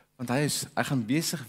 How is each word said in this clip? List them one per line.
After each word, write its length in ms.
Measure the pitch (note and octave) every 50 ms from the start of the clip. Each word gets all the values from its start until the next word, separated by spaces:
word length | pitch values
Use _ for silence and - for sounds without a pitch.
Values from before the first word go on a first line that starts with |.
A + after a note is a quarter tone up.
| - _ _ -
want 120 | B2 A#2+
hy 140 | A#2+ C#3 D3+
is, 140 | C3+ - - - - -
hy 100 | - A#2
gaan 160 | - C#3+ B2+ A2
besig 360 | G#2+ C3 D#3+ D#3+ - - D#3+ B2